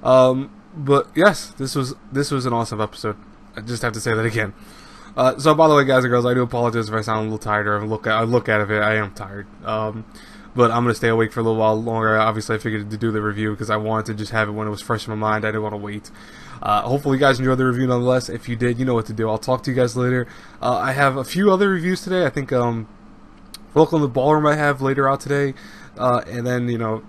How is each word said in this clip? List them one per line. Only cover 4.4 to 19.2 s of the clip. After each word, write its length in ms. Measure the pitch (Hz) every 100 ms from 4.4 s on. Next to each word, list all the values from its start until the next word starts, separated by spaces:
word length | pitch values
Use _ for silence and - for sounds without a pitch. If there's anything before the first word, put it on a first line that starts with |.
| 104 - - - - - - -
Uh, 220 | 127 -
so 160 | 143
by 120 | 151 160
the 60 |
way, 100 | 147
guys 200 | 135 131
and 60 | 127
girls, 160 | 123 123
I 80 |
do 80 | 123
apologize 460 | 123 120 120 117 107
if 60 |
I 60 | 110
sound 200 | 107 110
a 20 |
little 160 | 107 107
tired 280 | 110 104 104
or 180 | 104 107
look, 200 | 110 110
I 160 | 110
look 260 | 113 120 117
out 120 | 107
of 100 | 104
it. 100 | 107
I 160 | 107 107
am 160 | 101
tired. 340 | - 98 101 101 -
Um, 400 | - 110 110 110 107 - - - -
but 160 | 123 120
I'm 120 | 117
gonna 120 | 120
stay 140 | 107 117
awake 240 | 113 110
for 80 | 120
a 20 |
little 160 | 113 110
while 220 | 110 110
longer. 360 | 117 113 110 110
Obviously, 400 | 110 110 - 110
I 20 |
figured 320 | 117 107 104
to 60 | 107
do 160 | 113
the 100 | 107
review 320 | 107 104 107
'cause 160 | 104 107
I 60 | 107
wanted 300 | 107 110 107
to 80 |
just 180 | 107 104
have 160 | 110 107
it 40 |
when 140 | 107 107
it 40 |
was 100 | 104
fresh 260 | - 110 113
in 100 | 107
my 140 | 107
mind. 140 | 107
I 40 | 107
didn't 140 | 107
wanna 140 | 107 104
wait. 340 | 104 104 - - - - - -
Uh, 200 | - 104
hopefully 340 | 110 139 143 135
you 40 |
guys 180 | 139 123
enjoyed 200 | 131 127
the 80 | 131
review 200 | 123 131
nonetheless. 420 | 123 123 127 123
If 200 | 117 120
you 80 | 117
did, 220 | 120 120
you 60 |
know 100 | 131
what 120 | 117 110
to 60 |
do. 160 | 107